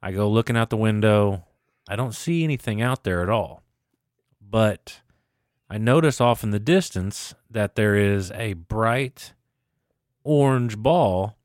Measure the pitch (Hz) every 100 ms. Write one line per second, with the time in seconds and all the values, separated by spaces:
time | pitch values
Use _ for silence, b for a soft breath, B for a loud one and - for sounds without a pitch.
0 | 95 95 104 110 117 117 113 113 110 107
1 | 107 104 104 92 - _ _ _ - 101
2 | 131 107 - 170 160 139 - 107 120 131
3 | - 90 90 110 87 - _ _ _ _
4 | _ _ _ _ 101 110 110 98 - -
5 | _ _ _ _ _ _ _ 107 110 139
6 | 160 131 120 120 110 104 107 180 185 -
7 | 92 - - - _ 113 104 - 107 101
8 | 101 101 95 98 110 92 82 110 113 120
9 | 135 - - _ _ _ _ _ _ _
10 | _ _ - 151 139 131 120 104 117 175
11 | 123 92 95 -